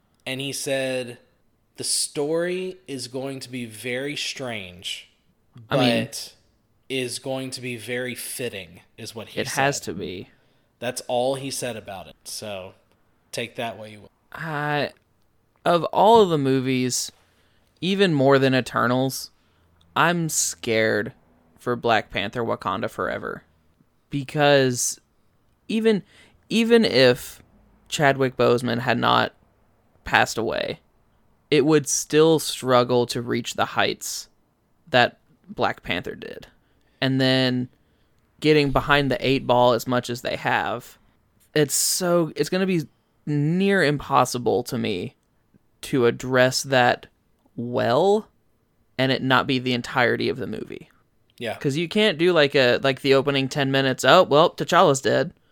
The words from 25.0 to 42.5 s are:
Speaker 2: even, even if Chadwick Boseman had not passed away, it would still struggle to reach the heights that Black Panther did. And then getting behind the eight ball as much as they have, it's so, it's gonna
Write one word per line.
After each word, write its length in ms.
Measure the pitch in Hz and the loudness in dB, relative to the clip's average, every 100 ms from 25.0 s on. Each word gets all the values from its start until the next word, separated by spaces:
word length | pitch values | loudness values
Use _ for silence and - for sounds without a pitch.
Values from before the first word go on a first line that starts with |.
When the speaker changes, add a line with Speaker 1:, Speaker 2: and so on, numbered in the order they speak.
| _ _ _ _ _ _ - | _ _ _ _ _ _ -6
Speaker 2:
even, 340 | 220 226 202 - _ _ _ _ | 0 2 0 -4 _ _ _ _
even 360 | 214 226 233 | 0 4 4
if 580 | - 123 127 123 - - _ _ _ _ _ | 4 6 6 4 -4 -18 _ _ _ _ _
Chadwick 480 | - 139 135 131 - | 0 2 2 0 2
Boseman 440 | 120 120 120 117 | 2 4 0 -2
had 180 | 123 120 | 0 0
not 340 | 120 120 113 - _ _ _ _ _ _ | 2 2 0 -6 _ _ _ _ _ _
passed 340 | - 110 - 117 | 0 2 2 -2
away, 420 | 110 69 50 - _ _ _ _ _ _ _ | -4 -4 -6 -8 _ _ _ _ _ _ _
it 140 | 147 | 2
would 240 | 143 151 131 | 4 4 2
still 500 | - - 151 160 156 | -4 2 4 6 4
struggle 680 | - - 127 123 123 123 120 | 0 -6 2 2 4 2 0
to 160 | 123 | -4
reach 320 | 120 120 117 | -4 -4 -4
the 100 | - | -4
heights 640 | 110 117 107 107 - - - _ _ _ _ _ - | -2 0 -2 -2 -10 -12 -14 _ _ _ _ _ 0
that 300 | 123 117 - _ _ - | 2 2 -2 _ _ -16
Black 340 | - 104 - | -4 -4 -4
Panther 320 | - 87 - | -6 -6 -6
did. 320 | - - - - _ _ _ _ _ | -12 -14 -16 -18 _ _ _ _ _
And 200 | 131 131 | -2 2
then 480 | 131 131 127 127 127 _ _ _ _ _ _ _ | 2 2 2 0 -4 _ _ _ _ _ _ _
getting 300 | 151 151 143 | 2 4 4
behind 400 | 135 - 143 139 | 0 2 2 2
the 160 | - 127 | 0 0
eight 200 | 135 127 | 0 2
ball 260 | 120 123 | 4 4
as 140 | 117 - | 2 0
much 240 | 123 - | -4 -4
as 120 | 120 | -8
they 140 | - - | -6 -4
have, 600 | 131 117 87 117 - - _ _ _ _ _ | -2 -2 -2 -6 -10 -20 _ _ _ _ _
it's 200 | 151 143 | -2 0
so, 580 | - - - 180 175 156 - | 0 -2 -2 0 2 0 -2
it's 120 | |
gonna 180 | 151 | -4